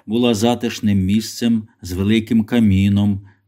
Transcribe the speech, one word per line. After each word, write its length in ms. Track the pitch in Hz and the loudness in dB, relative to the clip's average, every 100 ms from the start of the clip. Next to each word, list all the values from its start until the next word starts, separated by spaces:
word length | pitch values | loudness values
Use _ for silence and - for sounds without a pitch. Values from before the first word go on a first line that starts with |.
| - | -8
була 280 | 113 120 | -2 0
затишним 720 | 110 117 117 117 - 110 101 92 | 2 0 0 -4 -4 0 0 2
місцем 640 | 107 110 - 120 113 107 _ | 0 -2 -4 -2 -2 -4 _
з 100 | 90 | -10
великим 520 | 87 98 113 110 120 | -4 0 0 2 0
каміном, 840 | 110 120 110 95 101 101 104 98 - _ | 0 2 2 4 2 2 0 -2 -8 _